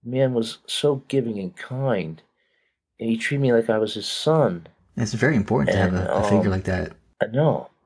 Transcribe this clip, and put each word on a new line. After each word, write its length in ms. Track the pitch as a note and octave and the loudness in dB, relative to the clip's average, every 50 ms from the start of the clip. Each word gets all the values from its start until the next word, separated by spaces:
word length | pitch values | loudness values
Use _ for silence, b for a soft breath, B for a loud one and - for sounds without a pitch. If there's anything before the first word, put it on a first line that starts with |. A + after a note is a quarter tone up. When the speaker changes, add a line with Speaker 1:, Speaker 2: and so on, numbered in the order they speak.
| _ | _
Speaker 1:
Man 300 | A#2 B2 C3 C3+ C3 B2+ | -6 0 2 2 2 2
was 240 | A#2+ A2+ A2 - - _ | 0 -2 -2 -6 -12 _
so 300 | - - - - D3 D3 C3+ - _ | -8 -6 0 0 0 0 0 -4 _
giving 300 | - C3+ A#2+ A#2 A2 G2+ | -2 0 0 0 -4 -4
and 180 | G2 F#2 F#2 | -6 -8 -10
kind, 640 | - - - B2+ B2+ C3+ C3+ A#2+ G2 E2 D#2+ D#2+ D#2+ _ _ _ _ _ _ _ _ _ _ _ _ _ _ _ _ | -12 -14 -10 -8 -4 -2 -2 -2 -2 -2 -6 -10 -14 _ _ _ _ _ _ _ _ _ _ _ _ _ _ _ _
and 80 | A2+ A2+ | -2 -2
he 80 | A2+ | -2
treated 240 | A2+ - - D3 C#3 C#3 | -2 -2 -4 -2 0 2
me 100 | C3 A#2+ | 4 4
like 180 | A#2 A2+ A2+ | 4 4 2
I 80 | A2 A2 | 2 0
was 160 | A2 A2 - | 0 -2 -4
his 120 | A2 G2 | -8 -8
son. 600 | - - - - D3+ D#3+ D#3+ C#3+ A2 F2+ E2+ E2 - _ _ _ _ _ | -8 -8 -4 0 2 4 4 4 2 0 -4 -10 -16 _ _ _ _ _
Speaker 2:
It's 160 | - A#2+ G#2 - | -6 -4 -4 -2
very 220 | A2+ A2+ C#3 D#3+ | 0 0 2 2
important 340 | A#2 G2 - A2 - - - | 2 0 0 0 0 0 0
to 80 | - G2 | 2 2
have 160 | F#2+ F#2 F2+ | 2 2 0
Speaker 1:
And, 120 | F#2 F#2 | 0 -2
Speaker 2:
a, 80 | - - | 0 0
a 60 | G2 G#2+ | 0 2
figure 220 | G#2 G2+ G2+ - | 2 2 4 4
Speaker 1:
um, 40 | G2+ | 2
Speaker 2:
like 140 | F#2 F#2 - | 0 0 -2
that. 280 | - F#2 F#2 F2 E2+ - _ _ _ _ _ - | -2 -2 -2 -4 -6 -10 _ _ _ _ _ -4
Speaker 1:
I 40 | |
know. 440 | - A2+ C3 D#3 D#3 A2 C#2 - - _ _ _ | -2 0 2 2 2 2 0 -4 -10 _ _ _